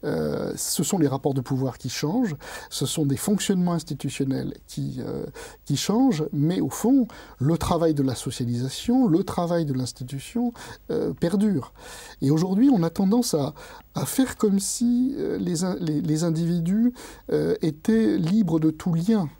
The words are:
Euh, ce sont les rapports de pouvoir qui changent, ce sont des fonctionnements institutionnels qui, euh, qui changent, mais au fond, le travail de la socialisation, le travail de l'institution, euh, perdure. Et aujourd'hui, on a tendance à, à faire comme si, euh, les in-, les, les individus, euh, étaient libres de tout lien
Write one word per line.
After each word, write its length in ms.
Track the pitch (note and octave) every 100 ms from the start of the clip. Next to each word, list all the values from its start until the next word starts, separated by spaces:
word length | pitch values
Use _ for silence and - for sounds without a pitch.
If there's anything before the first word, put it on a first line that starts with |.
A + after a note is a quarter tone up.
Euh, 480 | - - D#2 C#3+ - -
ce 260 | - -
sont 160 | D#3+ F#3+
les 100 | C#3+
rapports 260 | C3+ D#3
de 60 | C3+
pouvoir 380 | B2+ C3+ C3 -
qui 100 | C3
changent, 480 | - D3+ A3 A#3 C#3+ - - -
ce 160 | - C#3
sont 200 | - C#3+
des 100 | C#3
fonctionnements 580 | - G3+ - F#3+ F3
institutionnels 800 | E3+ - C#3+ C#3+ - C3+ C3 C3 - -
qui, 340 | - C#3 B2+
euh, 260 | - - - - - -
qui 120 | - C#3
changent, 480 | - G#3 C4+ D#3+ D#3
mais 280 | D3 D3+ F#3
au 100 | C#3
fond, 360 | - A3 C#4 A#3 - - -
le 180 | C#3 E3
travail 360 | - E3+ E3
de 80 | D3
la 120 | C3+
socialisation, 920 | A#2+ - - B2 A#2+ C3 - - B3 A#3+
le 180 | D#3+
travail 400 | F#3+ - F3 E3+
de 80 | D#3
l'institution, 800 | C3 B2+ - B2+ C#3 - A#3 A#3+ - - - -
euh, 220 | D#3+ -
perdure. 600 | - E3+ G3 G#3+ E3+ - - - - - -
Et 80 | C3+
aujourd'hui, 400 | D#3 F#3 F#3+ C#4
on 100 | A#3
a 80 | E3
tendance 440 | E3 F#3+ A#3+ A#3
à, 200 | D#3 C#3 - - - -
à 120 | - C#3+
faire 300 | - C4 -
comme 240 | A3 G3
si, 540 | G3 - A#3+ A#3+ B3+ -
euh, 200 | - -
les 260 | F3+ E3
in-, 120 | F#3 G3
les, 200 | E3 D3+
les 240 | D#3+ D3+
individus, 680 | E3+ D#3+ E3+ F3 E3 G3+ A#3+ A#3+ - - -
euh, 220 | D3+ D#3 -
étaient 540 | E3 D3 - A3 A3 G3
libres 440 | E3 G#3 F#3 D#3+
de 100 | D#3
tout 240 | D#3 F#3
lien 340 | E3 F3+ A3 D3+ -